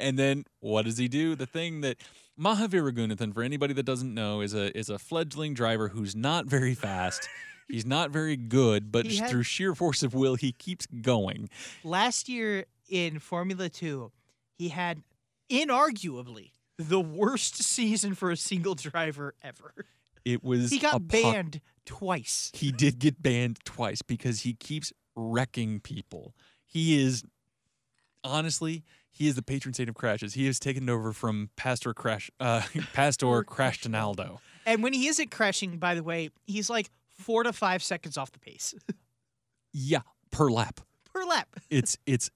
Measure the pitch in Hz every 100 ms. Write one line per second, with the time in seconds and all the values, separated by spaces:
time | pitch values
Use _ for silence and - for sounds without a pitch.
0 | 135 131 135 139 - _ 104 107 110 113
1 | 123 139 160 151 131 165 170 156 139 120
2 | - - _ - 180 214 220 185 143 120
3 | 110 104 110 101 123 143 143 135 127 127
4 | 131 113 104 104 101 104 101 - 104 101
5 | - 165 160 139 151 127 117 110 107 110
6 | 101 107 135 170 143 135 131 120 104 92
7 | 90 - - - - - - 113 113 143
8 | 160 151 156 135 117 127 120 104 104 117
9 | 113 104 110 123 120 - 190 160 170 135
10 | 135 131 135 127 131 - - 180 - 120
11 | 117 117 95 98 - - - - 160 180
12 | 240 - - 240 220 196 - _ _ 185
13 | 170 156 - 175 185 185 180 - 170 139
14 | 113 _ _ _ _ - 175 156 175 160
15 | - _ _ _ _ 254 302 254 302 220
16 | 175 123 123 110 95 _ _ - 156 190
17 | 160 156 208 262 - - - - 220 214
18 | 202 185 180 170 - 185 185 160 151 170
19 | 160 143 143 - 139 - 147 - 208 _
20 | _ _ 123 120 127 123 120 269 294 302
21 | 170 220 226 214 170 147 - _ - -
22 | 190 170 - - - - 143 120 139 120
23 | 147 139 131 120 123 113 - - 110 104
24 | - 117 123 107 120 113 - 151 147 -
25 | _ - 113 117 127 - 113 104 - 151
26 | - 87 - - _ _ _ 165 160 147
27 | 131 123 - _ _ _ _ _ _ _
28 | _ _ 131 151 160 - 160 165 - _
29 | _ - 147 131 123 135 135 127 117 110
30 | 120 104 104 123 135 123 135 131 127 117
31 | 110 107 117 107 104 - 131 123 123 110
32 | 117 107 - _ 127 117 - 156 143 131
33 | 143 131 127 120 104 - 131 - 113 110
34 | 107 101 - - - - 226 226 240 269
35 | 277 320 311 - 208 - 190 170 175 175
36 | 160 165 156 _ - 208 208 233 208 _
37 | _ - 208 226 233 - 202 185 - 170
38 | 165 143 135 - - - - - - -
39 | _ _ _ _ _ _ _ 147 135 151
40 | - _ _ - 147 113 107 - - _
41 | _ 381 359 311 - - - 147 120 -
42 | - 123 -